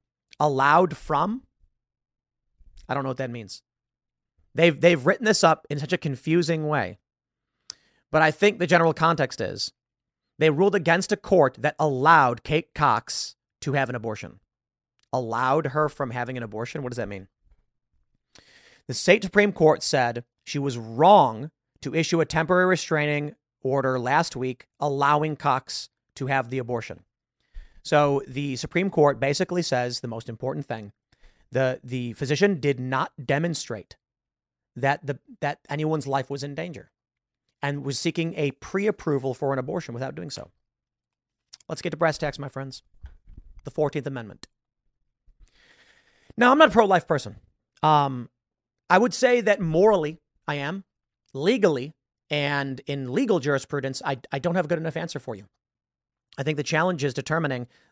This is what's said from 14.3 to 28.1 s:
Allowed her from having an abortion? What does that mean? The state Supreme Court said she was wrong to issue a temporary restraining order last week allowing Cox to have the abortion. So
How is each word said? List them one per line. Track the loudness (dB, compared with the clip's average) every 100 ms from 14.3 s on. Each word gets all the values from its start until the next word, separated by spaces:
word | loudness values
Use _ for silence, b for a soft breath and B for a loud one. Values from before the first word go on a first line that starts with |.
| -20 _ _ _ _ _ _ _
Allowed | -4 -2 0 2 0 0
her | -2 -2
from | -2 -6
having | -6 -8 -8
an |
abortion? | -10 -8 -8 -8
What | -8
does | -6
that | -8
mean? | -10 -14 _ _ _ _ _ _ _ _ _ _ b b b b b -10
The |
state | -2 2 2
Supreme | 4 2 2
Court | 4 4 4
said | 0 0 0 -4 -12 _
she | -10 -6
was | -4 -6
wrong | -8 2 6 8 6 2 -10 -16 _ _
to | -6
issue | -4 0 0
a |
temporary | 0 -2 0 2 2
restraining | 0 0 -2 0 -2 -4 -12 _ _
order | -2 0 0 -2
last | 0 0 0 -4
week | -6 -8 _ _
allowing | -4 0 2 2 0
Cox | -2 -2 -2 -2 -10 -12 _ _
to | -10 -2
have | -2 -2
the | -6
abortion. | -4 -6 -8 -14 _ _ _ _ _ -20 -20 _
So | 0 2 4